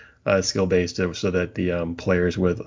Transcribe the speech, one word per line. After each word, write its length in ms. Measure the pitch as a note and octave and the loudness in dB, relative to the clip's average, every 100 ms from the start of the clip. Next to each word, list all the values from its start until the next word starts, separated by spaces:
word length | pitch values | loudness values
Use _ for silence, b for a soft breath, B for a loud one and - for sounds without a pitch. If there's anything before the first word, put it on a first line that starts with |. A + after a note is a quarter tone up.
| B B - | B B 0
uh, 160 | G2 | 2
skill-based 560 | - G2 F#2 F#2 F2 - | 2 0 2 2 0 -2
so, 160 | F2+ | -4
so 180 | D#2+ G2 | -2 -2
that 240 | F2+ E2+ - | 0 -2 -2
the, 160 | F2+ | -2
um, 240 | F2 E2+ E2+ | -2 -4 -4
players 420 | G2 F2+ F2+ F#2+ | 0 2 2 2
with 240 | F2+ E2+ | 0 0